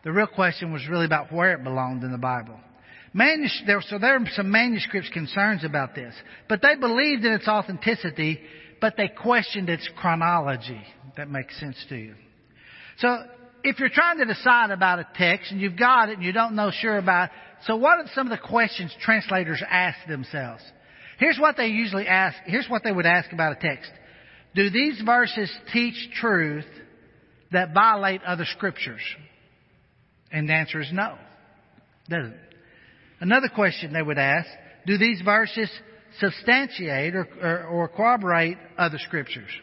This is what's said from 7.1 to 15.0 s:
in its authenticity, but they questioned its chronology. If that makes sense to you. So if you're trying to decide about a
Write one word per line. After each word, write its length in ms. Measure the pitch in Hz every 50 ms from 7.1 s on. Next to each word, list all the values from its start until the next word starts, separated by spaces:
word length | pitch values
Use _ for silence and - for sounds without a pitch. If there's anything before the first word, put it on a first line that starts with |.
| 285 247 208
in 80 | 233 220
its 140 | 202 -
authenticity, 920 | 220 214 208 190 - 190 165 - 214 226 - - 175 143 - 156 156 160 156 - - - - - - - _
but 180 | - 220 214
they 100 | - 208
questioned 600 | 185 - - - 226 247 233 196 - - 208 190
its 220 | 170 170 156 - - -
chronology. 840 | - - 180 165 165 165 170 175 170 151 139 135 123 110 123 123 107 104 - - _ 131 131
If 60 | 131
that 120 | - 147
makes 320 | 143 143 135 127 - - -
sense 240 | 156 143 131 - - -
to 60 | 139
you. 180 | 120 110 110 107 104 - _ _ _ _ _ _ _ - - - - - - - -
So 180 | - 247 247 233 208 - - - - - _ _ -
if 160 | 269 247 -
you're 100 | 269 254
trying 300 | - 294 330 349 339 320
to 60 | 262
decide 440 | 226 202 - - 254 247 240 233 208
about 300 | 196 185 190 185 180
a 80 | 175